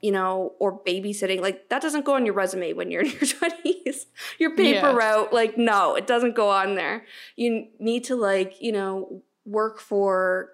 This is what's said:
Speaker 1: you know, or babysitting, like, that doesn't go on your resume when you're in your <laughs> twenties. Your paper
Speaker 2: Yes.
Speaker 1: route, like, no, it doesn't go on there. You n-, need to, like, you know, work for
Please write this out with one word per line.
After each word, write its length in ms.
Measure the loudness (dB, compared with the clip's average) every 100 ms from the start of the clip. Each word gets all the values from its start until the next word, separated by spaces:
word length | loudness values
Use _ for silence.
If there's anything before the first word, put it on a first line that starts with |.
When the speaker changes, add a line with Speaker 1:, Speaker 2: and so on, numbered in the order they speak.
Speaker 1:
you 120 | -2
know, 420 | 0 0 -2 -4 -2
or 180 | -2 -2
babysitting, 640 | -4 -4 -4 -4 -2 -2
like, 280 | -2 -4 -4
that 140 | -2
doesn't 220 | -2 -2
go 100 | 0
on 100 | 2
your 120 | 2 0
resume 380 | -2 -2 -4
when 180 | -4 -4
you're 100 | -2
in 80 | -2
your 100 | -2
<laughs> 180 | -4 0
twenties. 680 | -4 -2 -4 -2 -4 -8 -12 -14 -12 -2
Your 120 | -2
paper 360 | 4 4 4 4
Speaker 2:
Yes. 80 |
Speaker 1:
route, 380 | 4 4 2 2
like, 260 | 2 2 2
no, 380 | 2 4 2 0
it 100 | 2
doesn't 300 | 2 2 2
go 120 | 2
on 280 | 2 0 -2
there. 280 | -4 -6 -10 -20 -16
You 140 | -2 -2 -2
n-, 120 | -6 -6
need 240 | -2 -2
to, 100 | -2
like, 480 | 0 2 2 0 -4
you 80 | -4
know, 540 | -2 -2 -6 -8 -14 _ _
work 360 | -6 -2 -2 -4
for 680 | -4 0 2 2 2 0 -4